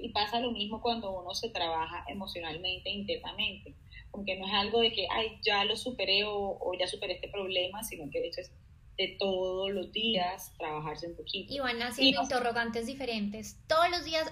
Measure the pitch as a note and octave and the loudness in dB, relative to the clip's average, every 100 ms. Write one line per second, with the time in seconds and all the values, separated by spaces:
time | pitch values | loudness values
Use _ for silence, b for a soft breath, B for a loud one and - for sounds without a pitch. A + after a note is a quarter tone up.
0 | A3+ G#3 G#3+ A#3 B3 A3 G#3 A3 A#3+ A3+ | -2 0 2 2 0 -2 -4 -2 0 0
1 | G3 F#3+ F3 - A3+ F#3+ E3+ E3 E3 F3 | -2 -6 -4 -4 -4 -2 0 0 -2 -4
2 | - G3 F#3+ F3 E3 D#3 F#3 F3+ F#3+ G3+ | -6 -6 -6 -6 -6 -4 -4 -4 -4 -4
3 | G3 E3 - - G#3 G3 - - B B | -2 -2 -4 -4 -4 -4 -10 -18 B B
4 | B G#3 G3 F#3+ G3 G3+ G#3 A#3 A3+ G#3 | B -6 -2 -2 0 2 4 4 4 4
5 | F#3 - A3 - A3 G3+ G#3+ A3+ B3+ - | 0 0 -2 -2 2 4 2 0 -2 -2
6 | F#3+ G3 G#3 G3+ G3 - - F3+ F3+ G3+ | 4 4 4 2 0 0 -2 0 -2 -2
7 | G3+ F3+ - G3+ F#3+ F#3 F3+ F#3+ - F3 | -4 -4 -4 -4 0 0 0 -2 -8 -8
8 | C#3+ E3 E3+ F3 F#3 - - - - - | -4 -2 -2 -4 -10 -16 -20 -20 -10 -2
9 | F#3+ - G3 F#3 F#3 F#3 G3 G3 E3+ A3 | -2 0 2 2 2 0 0 -2 -2 0
10 | A3+ F#3+ F3+ F#3+ - - D#3+ D3+ D#3 D#3 | 2 4 2 0 -8 -6 -4 -2 -4 -4
11 | E3+ E3+ - G3 - C#4 C4 A#3 A#3+ A#3+ | -6 -8 -6 -6 -4 -2 0 0 -2 6
12 | C4+ C4+ C4+ B3+ A#3+ A#3 A#3 A3+ A3+ C4+ | 6 8 4 4 4 2 0 0 -4 -4
13 | B3+ A3+ G3+ A3 G#3 - - D#4+ F4 F4 | -2 0 -2 -4 -10 -12 2 6 6 4
14 | D#4+ D#4+ D#4+ | 0 0 2